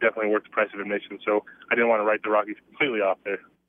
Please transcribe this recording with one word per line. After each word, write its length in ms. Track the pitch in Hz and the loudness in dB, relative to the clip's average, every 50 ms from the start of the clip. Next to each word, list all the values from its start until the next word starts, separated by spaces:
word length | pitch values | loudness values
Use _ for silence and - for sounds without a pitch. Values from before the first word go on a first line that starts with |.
definitely 260 | - 113 107 113 107 104 | 0 0 0 0 0 0
worth 120 | 107 104 - | 0 0 -2
the 60 | - | -2
price 200 | - - 107 101 - | -2 -2 -2 -2 -2
of 60 | 101 | -6
admission. 400 | 98 98 101 101 - - 101 98 - | -6 -6 -6 -6 -6 -8 -14 -8 -2
So 200 | 107 104 104 - - - - - - | -2 0 0 -2 -4 -10 -20 -8 -2
I 60 | 117 | 0
didn't 120 | 120 117 117 | 2 2 4
wanna 120 | 117 107 104 | 2 2 2
write 220 | 107 107 107 - | 0 0 0 0
the 60 | 107 | 0
Rockies 260 | 107 104 104 101 101 - - | 2 2 0 0 -6 -14 -16
completely 340 | _ - - 151 139 120 107 | _ -6 -4 -2 -2 0 2
off 180 | 101 95 92 - - | 2 0 0 -2 -4
there. 140 | 104 98 92 - - _ _ _ | -6 -8 -8 -8 -14 _ _ _